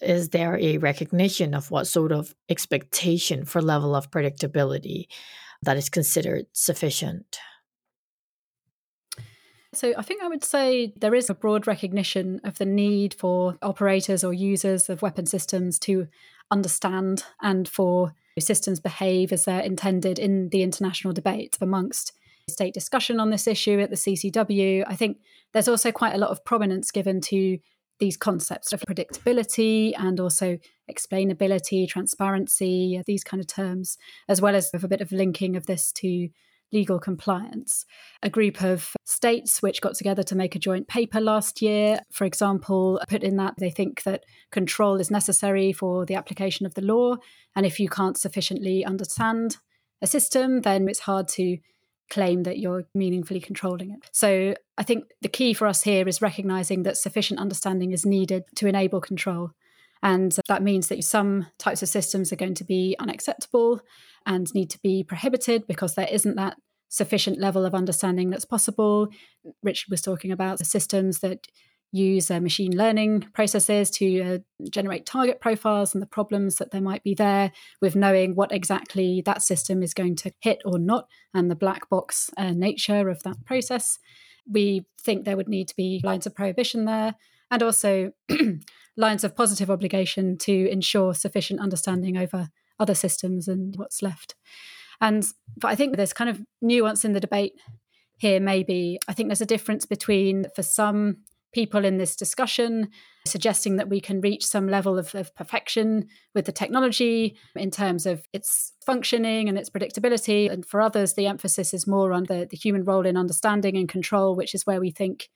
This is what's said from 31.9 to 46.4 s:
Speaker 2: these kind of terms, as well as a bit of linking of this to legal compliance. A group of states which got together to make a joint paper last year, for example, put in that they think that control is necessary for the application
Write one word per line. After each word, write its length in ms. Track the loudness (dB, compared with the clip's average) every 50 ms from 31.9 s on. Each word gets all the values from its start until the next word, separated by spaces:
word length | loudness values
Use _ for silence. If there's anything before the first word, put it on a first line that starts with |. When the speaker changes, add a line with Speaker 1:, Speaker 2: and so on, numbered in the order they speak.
| -2 -4 -2 -2 -2 0 0 0 0 0 0 0 0 0 0 0 2 2 2 0 -2 -2 -2
Speaker 2:
these 160 | -2 -2 -2 -4
kind 180 | -4 -6 -6
of 60 | -6
terms, 500 | -6 -6 -6 -4 -4 -4 -4 -6 -8 -10 -10 -14 -20 -20 -6 _ 0
as 100 | 2 4
well 160 | 4 4 4
as 140 | 2 0 0
a 160 | -4 -4 -2
bit 140 | -2 -2 -2
of 100 | -2 -2
linking 440 | 0 0 0 0 0 -2 -2 -2 -2
of 100 | -4 -4
this 260 | -4 -4 -2 -2 -4 -4
to 360 | -4 -2 -2 -2 -2 -4 -6 -8 _ _ _ _ _ _ -2 0
legal 260 | 0 2 2 0 -2
compliance. 840 | -2 -4 -6 -4 -2 -2 -2 -2 -4 -8 -12 -10 -6 -6 -6 -6 -6 _ -16 -20 -20 -20 -10 -6 -6
A 60 | -2
group 320 | 0 2 2 2 2 0
of 300 | 0 0 0 0 -2 -8 -10 -8 -6
states 560 | -4 -2 0 2 2 2 2 0 -2 -2 0
which 200 | 0 -2 -2 -2
got 120 | -4 -4 -4
together 300 | -2 -2 -2 0 0 -2
to 120 | 0 0
make 200 | 0 0 -2 -2
a 40 | -4
joint 280 | -2 -2 -2 -2 -4
paper 340 | -4 -2 -2 0 0 0 0
last 400 | 2 2 2 2 0 -2 -2 0
year, 380 | 0 2 4 4 4 4 2 0 -2 -6
for 140 | -4 -2 -2
example, 760 | -2 0 2 2 2 2 0 0 0 2 4 4 4 2 0 0
put 160 | -2 -2 0 0
in 140 | 0 0
that 160 | 0 0 -2 -2 -4
they 100 | -4 -4
think 320 | -2 -2 -4 -4 -4 -6 -4
that 220 | -4 -4 -4 -6 _ -20 -20 _ -6
control 480 | -2 -2 -2 0 0 2 2 2 2 2
is 120 | 0 0
necessary 600 | 0 0 0 2 0 0 2 2 2 2 2 2
for 340 | 0 0 -2 -2 0 0 -2
the 100 | -2 -4
application 500 | -6 -6 -8 -6 -4